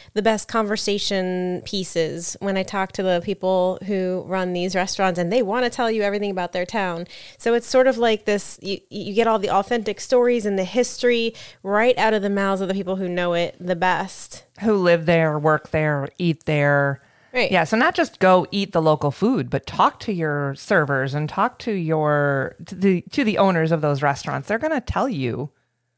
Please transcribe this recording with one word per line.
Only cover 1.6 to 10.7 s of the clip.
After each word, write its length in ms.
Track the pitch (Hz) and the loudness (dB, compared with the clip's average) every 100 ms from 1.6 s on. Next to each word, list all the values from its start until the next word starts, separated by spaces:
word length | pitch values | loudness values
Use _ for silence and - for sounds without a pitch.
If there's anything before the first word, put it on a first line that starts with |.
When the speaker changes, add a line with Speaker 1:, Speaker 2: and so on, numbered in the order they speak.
| - | -6
Speaker 1:
pieces 720 | 196 180 170 160 165 175 - | -6 -4 -2 -4 -4 -8 -6
when 160 | 196 196 | -4 -4
I 60 | |
talk 280 | 190 202 190 | -4 -4 -4
to 100 | - | -2
the 220 | 190 175 170 | 0 0 -2
people 540 | 185 185 185 180 185 190 | -4 0 2 0 -2 -4
who 360 | 196 185 185 - | -4 -2 -4 -4
run 260 | 185 180 | -4 -2
these 220 | 180 180 180 | -2 -2 -2
restaurants, 420 | 185 - 190 175 | -2 0 0 0
and 160 | 175 | 0
they 80 | 233 | 0
wanna 300 | 196 233 247 | 0 0 -2
tell 180 | 240 233 | -2 -2
you 140 | 220 | 0
everything 260 | 202 202 202 | -2 -2 -4
about 220 | 185 175 | -4 -4
their 160 | 180 180 | -6 -4
town. 400 | 226 185 170 175 - - - | -4 -4 -4 -10 -14 -20 -6
So 160 | 233 233 | 0 0
it's 100 | 226 | 2
sort 220 | 262 254 | 2 2
of 100 | 233 | 2
like 280 | 233 214 - | 2 0 0
this, 340 | 208 - - | -2 -2 -6
you, 200 | 190 196 - | -6 -8 -10
you 240 | 208 208 202 | -12 -4 0
get 100 | 226 | 2
all 140 | 220 | 0
the 100 | 190 | 0
authentic 500 | 190 202 240 208 196 | 0 0 -2 -4 -6
stories 460 | - 254 240 240 202 | 0 2 4 2 0
and 140 | 196 | -2
the 40 | |
history 680 | 180 | 0